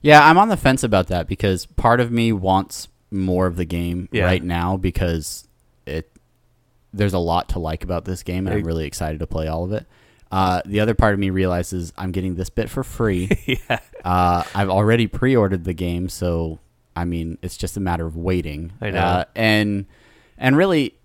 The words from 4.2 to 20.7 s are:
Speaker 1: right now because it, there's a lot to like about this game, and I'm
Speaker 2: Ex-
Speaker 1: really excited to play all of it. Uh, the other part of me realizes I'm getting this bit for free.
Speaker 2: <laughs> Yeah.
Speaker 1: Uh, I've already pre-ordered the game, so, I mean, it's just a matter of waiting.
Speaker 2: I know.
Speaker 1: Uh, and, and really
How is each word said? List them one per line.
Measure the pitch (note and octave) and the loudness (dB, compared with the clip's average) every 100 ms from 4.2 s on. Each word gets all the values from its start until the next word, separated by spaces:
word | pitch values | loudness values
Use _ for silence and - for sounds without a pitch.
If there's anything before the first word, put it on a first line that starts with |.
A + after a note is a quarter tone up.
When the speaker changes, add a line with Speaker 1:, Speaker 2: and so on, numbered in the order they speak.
Speaker 1:
right | F2+ F#2 | 2 0
now | E2+ F2 F2 F#2+ | 0 -2 -2 0
because | F#2 - F2 E2 D2 - - _ _ _ - | -2 0 0 -2 -4 -14 -18 _ _ _ -10
it, | D#2 - _ _ _ _ _ _ _ _ | -8 -10 _ _ _ _ _ _ _ _
there's | G2+ G#2 | -2 0
a | F#2 | 2
lot | E2+ E2+ - | 2 0 0
to | F2+ | -4
like | D#2 D#2+ | -4 -6
about | F2+ F2 | -4 -6
this | F#2 F#2 | -4 -8
game, | - F2+ F#2+ | -6 -4 -2
and | |
I'm | G#2 | -4
Speaker 2:
Ex- | E2 | -2
Speaker 1:
really | E2 D2 | -4 -6
excited | - D#2+ D#2 | -6 -6 -6
to | E2 | -6
play | D#2+ D#2 | -6 -4
all | D#2+ | -4
of | F2+ | -4
it. | G#2+ - _ _ _ _ | -6 -10 _ _ _ _
Uh, | F#2+ F#2+ F2+ - | -2 0 0 -2
the | G#2 | -2
other | G#2+ | 0
part | G#2 A2 | 2 2
of | G2+ | 2
me | G2 | 0
realizes | F#2+ F#2 F2 E2+ F#2 E2+ - | 0 0 -2 -4 -6 -8 -8
I'm | F#2 | -6
getting | F#2 F#2 | -4 -4
this | F2+ F#2 | -6 -6
bit | - A2 | -4 -4
for | - | -6
free. | C3 - A2+ F2+ F#2 - | -8 -2 0 0 -2 -4
Speaker 2:
<laughs> | - | -2
Yeah. | C3 - A#2 - - | -4 -2 -6 -6 -10
Speaker 1:
Uh, | F2+ F2+ F2+ F2 - | -2 2 4 2 -2
I've | G2 G2 | -2 0
already | F#2 G#2+ A#2 A2 | 2 4 4 2
pre-ordered | - B2+ B2+ G2 F#2 | 0 2 4 4 0
the | E2+ | -4
game, | E2+ F2+ F2 F2+ | -4 -4 -2 -6
so, | - F2+ E2+ E2 D#2+ _ _ _ - | -4 -2 -2 -4 -8 _ _ _ -8
I | |
mean, | F2 E2+ E2 E2 | -4 -4 -6 -8
it's | F2+ - | -12 -8
just | F#2 G2+ | -8 -4
a | |
matter | F#2+ E2+ | -4 -2
of | E2 D#2+ | -4 -4
waiting. | E2+ F2+ D#2 D2 E2 F#2+ | -2 -2 -2 -8 -12 -8
Speaker 2:
I | G#2+ | -6
know. | F#2+ | -2
Speaker 1:
Uh, | F2 F2+ - | 0 0 -4
and, | - A2 G#2+ G#2 G2+ F#2+ _ _ _ _ - | 0 2 4 2 -2 -6 _ _ _ _ -2
and | C3 C#3+ | 2 4
really | F#3+ | 4